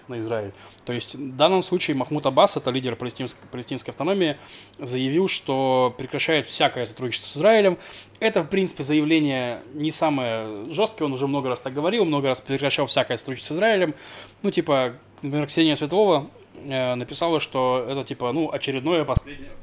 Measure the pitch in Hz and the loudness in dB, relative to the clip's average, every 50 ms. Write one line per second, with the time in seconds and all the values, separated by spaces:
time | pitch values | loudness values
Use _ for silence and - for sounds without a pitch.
0 | - - 131 117 110 113 117 110 104 98 98 - - - - - - - 123 120 | -14 -10 -8 -8 -6 -4 -4 -4 -4 -6 -10 -14 -20 -20 -20 -12 -8 -6 -6 -4
1 | - - - 127 143 135 131 131 143 170 190 185 - - 180 185 - - 147 135 | -6 -6 -8 -8 -10 -8 0 4 4 4 4 4 2 0 -2 -2 0 0 0 0
2 | 127 - 151 143 127 139 131 143 185 202 - 143 - 131 123 135 127 127 117 - | -2 -2 -2 -2 0 2 4 6 6 6 4 0 -2 -2 -2 -2 -2 -4 -4 -6
3 | 123 123 - - 131 120 - - - - - 123 120 - 139 123 - - 117 - | -6 -8 -8 -6 -8 -8 -10 -12 -16 -14 -12 -12 -10 -8 -8 -8 -8 -8 -8 -4
4 | 143 175 196 196 180 156 143 - - - - - - - - - 147 123 123 127 | -2 0 2 2 2 0 0 -2 -8 -18 -20 -20 -20 -20 -16 -12 -8 -4 -2 -2
5 | 131 135 143 170 190 185 - - - - 135 135 135 131 131 131 127 123 117 - | 0 0 2 2 2 2 0 -4 -2 -2 0 0 2 4 4 4 4 2 0 -2
6 | 139 123 - 143 - - 160 151 131 - - - 156 135 - 131 120 110 113 - | -8 -6 -4 -2 0 2 2 2 0 0 0 2 2 2 2 0 -6 -6 -6 -6
7 | 131 123 113 - - - - 143 160 208 226 220 202 190 175 - - - - - | -6 -4 -4 -6 -8 -8 -2 2 6 6 8 8 6 6 4 2 -2 -12 -18 -18
8 | - - - - 214 220 214 190 160 143 - 196 190 175 - - 143 131 151 156 | -18 -20 -6 -2 0 0 2 2 0 0 0 0 0 0 -2 -4 -2 0 2 2
9 | 151 151 160 160 151 143 135 131 123 120 117 - - - 139 151 147 156 151 - | 4 4 4 4 4 4 2 0 -2 -2 -4 -6 -10 -12 -8 -6 -4 -4 -2 0
10 | 165 156 147 139 127 117 113 113 110 110 107 101 107 147 156 160 214 214 - - | 2 2 2 2 0 0 -2 -2 -4 -6 -8 -8 -8 -6 -2 0 0 0 0 -2
11 | 156 143 135 127 139 139 139 143 131 131 123 123 - 139 127 143 147 175 208 240 | -4 -2 -2 -2 -2 0 0 0 0 -2 -2 -4 -6 -6 -4 -2 -2 0 2 2
12 | 202 165 147 143 135 139 127 - - - 135 135 143 139 - - 143 127 - - | 2 2 2 0 0 0 -2 -2 -4 -4 -4 -2 0 0 0 0 0 0 0 0
13 | - - 127 113 - - 131 123 - - 151 165 202 226 220 190 185 160 143 - | 0 0 -2 -6 -6 -8 -10 -10 -8 -6 -2 0 2 2 4 4 2 0 -2 -4
14 | - - - - - - - - - 202 170 175 160 156 143 135 127 123 120 - | -12 -18 -18 -18 -20 -20 -12 -6 -4 -2 0 0 0 2 2 2 2 0 -2 -8
15 | - - - - - 143 139 147 147 143 - 165 165 156 147 139 151 143 165 196 | -16 -20 -16 -12 -8 -4 -2 -2 -2 0 2 2 2 4 2 0 -2 0 2 4
16 | 214 196 170 143 147 - - - - - - - - 143 135 131 127 127 123 123 | 4 6 4 4 2 -2 -10 -20 -20 -20 -20 -14 -10 -4 -2 -2 0 0 0 -2
17 | 127 - 151 - 170 170 165 151 - - - 135 131 127 127 127 120 113 139 139 | -4 -6 -4 -2 0 2 2 0 0 -2 -2 0 2 2 2 0 0 -2 -4 -6
18 | 127 - 127 - 123 123 123 160 160 147 - 139 - - 135 135 127 156 180 165 | -6 -6 -6 -4 -4 -2 0 0 -2 -2 -2 -4 -4 -4 -4 -2 -2 0 0 0
19 | 151 143 127 - - 143 147 - - - - - | 0 0 -2 -4 -4 -8 -12 -14 -14 -16 -16 -16